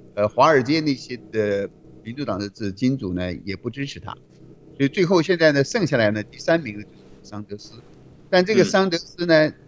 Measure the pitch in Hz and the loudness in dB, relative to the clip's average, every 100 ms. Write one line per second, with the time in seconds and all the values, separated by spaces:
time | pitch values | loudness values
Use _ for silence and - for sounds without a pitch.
0 | - - 104 - 147 147 123 160 156 131 | -10 -2 0 4 4 4 2 0 -2 -4
1 | - 123 - 110 104 101 98 - - - | -6 -14 -8 -2 -2 -2 -6 -12 -20 -20
2 | 113 135 120 98 101 - 104 98 127 135 | -14 -10 -6 -6 -8 -8 -10 -2 -2 -2
3 | 95 90 90 87 98 95 120 135 139 - | -4 -4 -6 -6 -10 -10 -10 -10 -12 -12
4 | 98 - _ - - - - - 139 202 | -16 -16 _ -20 -20 -20 -14 -4 -2 0
5 | 175 185 156 175 160 143 135 240 165 127 | 2 2 2 2 4 4 0 0 0 2
6 | 107 107 101 - - 165 127 104 104 - | 2 0 -6 -8 -2 -2 -2 -12 -16 -20
7 | - - - 104 104 104 - - - - | -20 -20 -18 -16 -14 -14 -16 -20 -20 -20
8 | - - - 185 185 220 202 196 190 170 | -20 -20 0 2 4 2 4 2 2 -2
9 | - - 175 160 156 - | -8 -6 2 4 4 -2